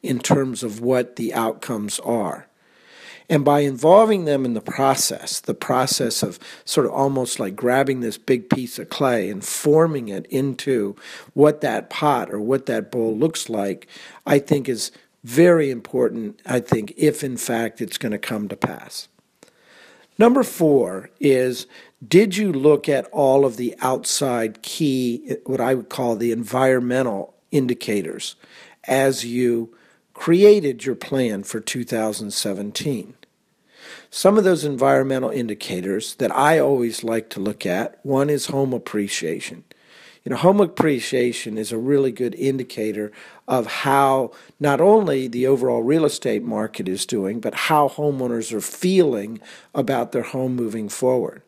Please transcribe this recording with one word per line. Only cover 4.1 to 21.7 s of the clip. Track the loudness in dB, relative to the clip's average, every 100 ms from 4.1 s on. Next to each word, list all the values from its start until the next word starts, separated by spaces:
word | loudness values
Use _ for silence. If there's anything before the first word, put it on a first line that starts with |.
| 2
them | 0 0
in | 0
the | -4
process, | -6 0 2 2 -2 -6 -8 -8
the | -6
process | -8 -2 0 0 -2 -2 -2
of | -6 -8 -18 -18
sort | -2 0 0
of |
almost | 0 0 0 -4 -4
like | -6
grabbing | -2 2 2 2 -2
this | -4 -8
big | 0 0 0
piece | -6 -6 -10
of | -12
clay | -2 0 2 -2
and | -6
forming | -8 -2 4 4 4 0 -6
it | -10 -4
into | -2 -2 -4 -2 0 -2 -6 -18 -20 -10
what | 4 4 4
that | -2 -2 -6
pot | -2 0 0 -2
or | -6
what | -2 -2 0
that | -4 -4
bowl | -4 -2 0
looks | -2 -2 -6
like, | -4 -4 -6 -12 -20 -20 -16 2
I | 2
think | 2 -2 0
is | -6 -6 _ _ _
very | -4 4 6 6 2
important, | -4 -6 0 0 -2 -10 -12
I | -4 -4
think, | 0 -2 -2 0
if | 0 0
in | -6 -6
fact | -4 -2 -2 -6
it's | -8 -6
gonna | -6 -6
come | -6 -6 -6
to | -4
pass. | -4 -4 -14 -16 -18 _ _ _ -20 _ _ -20 -20 _ _ 4
Number | 4 6
four | 0 2 4 4 2 -4 -12 _
is, | 4 4 2 -2 -12